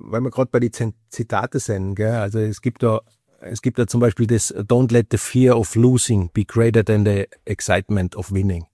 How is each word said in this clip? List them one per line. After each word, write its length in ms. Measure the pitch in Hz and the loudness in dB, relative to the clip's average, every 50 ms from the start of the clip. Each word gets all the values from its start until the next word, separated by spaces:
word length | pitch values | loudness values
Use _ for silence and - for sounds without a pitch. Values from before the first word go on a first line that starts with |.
| - | -12
weil 160 | - 107 117 | -8 -6 -4
wir 100 | 127 127 | -4 -4
grad 180 | - 131 131 - | -2 -2 -2 0
bei 100 | - 123 | 0 0
die 120 | 123 117 | 0 0
Zen-, 240 | - - 117 110 - _ _ _ | -2 -4 -6 -6 -6 _ _ _
Zitate 500 | - - 117 - 110 98 120 - - 131 | -10 -10 -8 -4 -4 -4 -4 -2 -6 -6
sind, 340 | - - 104 95 95 98 98 | -4 -4 -4 -4 -4 -6 -4
gell? 220 | 98 107 110 120 | -2 -2 -2 -2
Also 240 | 113 101 98 107 113 | -2 -4 -4 -2 -2
es 220 | 107 107 101 - | -2 -4 -4 -4
gibt 200 | - 123 - - | -6 -6 -4 -2
da, 200 | 123 113 110 - - _ _ _ _ _ _ - | 0 0 0 -2 -4 _ _ _ _ _ _ -20
es 200 | - 90 98 - | -14 -12 -10 -6
gibt 160 | - 127 - | -4 -4 -2
da 80 | 123 117 | -2 -2
zum 140 | - - 120 | 0 0 0
Beispiel 260 | 120 117 - - 117 | 0 0 0 0 0
das 260 | 110 117 104 - - - | 0 0 0 -2 -4 -6
„Don't 360 | - 107 - 120 123 131 117 | -6 -2 0 2 2 2 4
let 180 | 117 120 110 - | 2 2 2 2
the 80 | 117 101 | -2 -4
fear 360 | - - - 127 127 123 120 | -4 0 2 4 4 6 4
of 200 | 117 107 - - | 4 2 0 2
losing 560 | 113 120 127 127 117 - - 113 98 90 87 - | 4 4 4 4 4 2 2 0 0 0 -2 -2
be 120 | 107 98 | -4 -2
greater 380 | - - 117 113 117 110 113 104 | -2 0 2 2 4 4 2 2
than 220 | - 107 104 101 | 4 2 2 2
the 220 | 104 101 98 95 - - _ - | 2 2 0 -2 -6 -10 _ -8
excitement 720 | - 101 - - - 90 95 98 - 104 98 90 90 - | -8 -8 -6 -2 0 0 0 0 0 -2 -2 -2 -2 -6
of 160 | 98 92 - | -8 -8 -4
winning.“ 340 | 98 95 98 98 87 85 82 _ | -2 0 0 0 -2 -4 -8 _